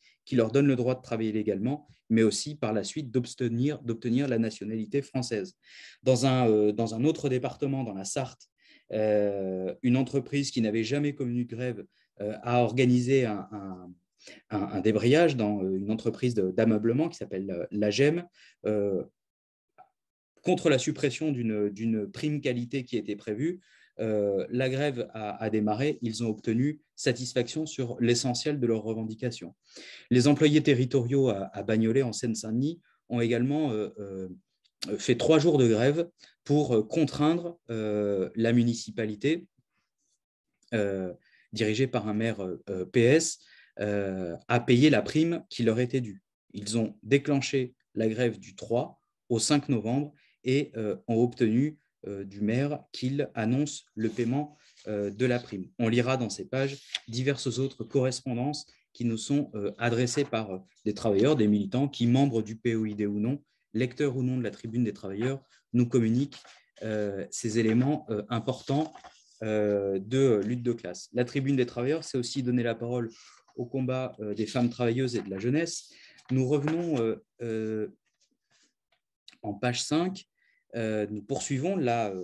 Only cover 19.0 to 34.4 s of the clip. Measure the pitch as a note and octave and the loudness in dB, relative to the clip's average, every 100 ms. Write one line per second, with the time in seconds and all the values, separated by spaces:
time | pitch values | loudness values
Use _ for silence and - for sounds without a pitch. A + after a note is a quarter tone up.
19 | - _ _ _ _ _ _ _ - _ | -6 _ _ _ _ _ _ _ -20 _
20 | _ _ _ _ - F3+ E3+ C3 D3+ - | _ _ _ _ -2 2 2 2 0 -2
21 | C#3+ - D#3 C3 A2+ G#2+ G2+ G2+ A2+ A2 | -2 -2 -4 -2 -2 0 -2 -2 -2 -2
22 | G2+ - D3+ D3 C#3+ A#2+ A#2+ C#3 B2 B2 | -4 -6 -4 -2 -2 -2 -4 -6 -4 -4
23 | G#2 G2+ A2 G#2+ D#3+ F#3 _ _ _ - | -4 -8 -6 -4 -4 -4 _ _ _ -6
24 | A2 G#2+ G2+ G2 - B2 C3 C3 D3 A#2+ | -2 0 2 0 -2 -2 0 0 -2 -2
25 | G#2+ A2 G#2 - A2 G#2+ G#2+ G#2+ D3 - | -6 -8 -8 -4 -2 0 2 2 0 0
26 | A#2 A2 A#2 G#2+ A#2+ A2+ C#3+ D3+ _ - | -4 -2 -4 -2 0 2 0 -2 _ -4
27 | C3+ B2 B2 B2+ A#2+ D#3 D#3 - A#2+ - | -2 -2 -2 -2 -2 -4 -6 -6 -6 0
28 | A#2 A#2+ C3 A#2+ D3+ C#3+ A#2 A2 G#2+ A2 | 2 2 0 -2 -2 0 0 0 -2 -6
29 | A2 A2 B2 - - - _ - - - | -6 -6 -6 -8 -14 -18 _ -20 -18 -10
30 | - B2 C3+ C#3 D3+ D3+ D3 B2+ B2+ C#3 | 2 4 6 6 6 6 4 4 4 2
31 | A#2+ C#3 C3 G2 F#2+ G2 G2+ A2 A2 C3 | 2 2 2 0 -4 -6 0 2 4 2
32 | B2 G#2 A#2 A2 A2 A#2 C#3+ E3+ _ _ | 0 -2 -4 -4 -2 -2 -2 -4 _ _
33 | - A#2+ A#2 A#2+ C3 D3+ D3 G#2+ G2 - | -4 0 2 2 2 0 0 -2 -4 -8
34 | G2 F#2+ F#2 F#2 | -10 -8 -10 -12